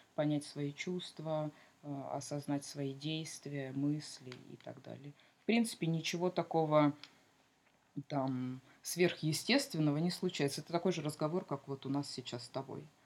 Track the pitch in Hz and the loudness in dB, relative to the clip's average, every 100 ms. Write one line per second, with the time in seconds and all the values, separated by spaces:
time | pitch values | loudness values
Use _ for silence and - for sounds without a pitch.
0 | - - 151 147 147 147 143 143 - 180 | -8 0 2 2 0 -4 -4 -2 -4 -4
1 | - - 156 156 151 - - _ 147 139 | -4 -8 -4 -2 -2 -6 -18 _ -10 -8
2 | 139 139 - 147 139 143 - 143 139 135 | -4 -6 -4 -6 -2 -2 -2 -4 -4 -4
3 | 147 156 156 - 147 143 131 135 143 151 | -4 -4 -4 -8 -6 -4 -4 0 2 2
4 | 143 - 127 127 - - - 123 127 120 | -2 -12 -14 -16 -14 -14 -12 -14 -12 -12
5 | 143 - - _ - 226 226 - 165 165 | -12 -18 -20 _ 2 4 4 0 0 2
6 | 160 175 180 180 165 165 160 151 147 147 | 0 0 0 0 0 2 6 8 6 4
7 | - - _ _ _ _ _ _ _ - | -8 -20 _ _ _ _ _ _ _ -10
8 | - 147 135 127 127 127 - - - 170 | -4 -2 0 -2 -4 -6 -12 -14 -4 4
9 | 170 - 156 151 - 269 - 165 151 143 | 4 4 0 0 4 4 4 2 4 4
10 | 175 - 185 - 143 - - 170 190 165 | 2 0 -2 2 0 0 -2 0 2 2
11 | 147 - 151 180 - 139 - 135 135 139 | -2 0 0 0 -2 -6 -6 -6 -2 -2
12 | 143 - 120 127 - - - - 151 _ | -2 -6 -8 -8 -8 -8 -8 -10 -12 _